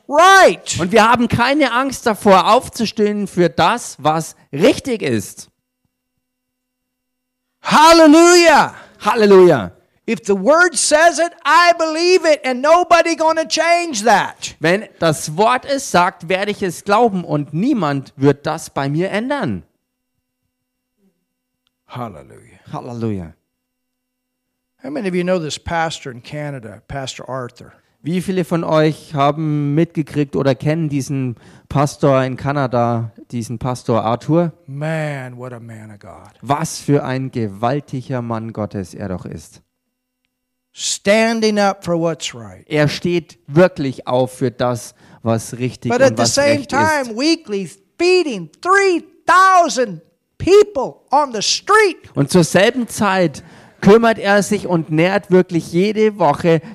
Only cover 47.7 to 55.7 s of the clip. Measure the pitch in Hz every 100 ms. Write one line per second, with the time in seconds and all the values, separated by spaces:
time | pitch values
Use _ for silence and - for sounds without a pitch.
47.7 | - _ - 349 370 311 214 165 _ 349
48.7 | 392 392 339 - _ - 349 381 370 330
49.7 | 208 233 160 _ _ _ - - 403 415
50.7 | 285 208 - _ 277 285 220 - - -
51.7 | 427 415 - - - 139 180 165 180 208
52.7 | 254 226 - 208 190 175 135 - - -
53.7 | _ - 220 233 220 196 202 190 208 175
54.7 | 175 156 156 175 196 - 185 180 170 151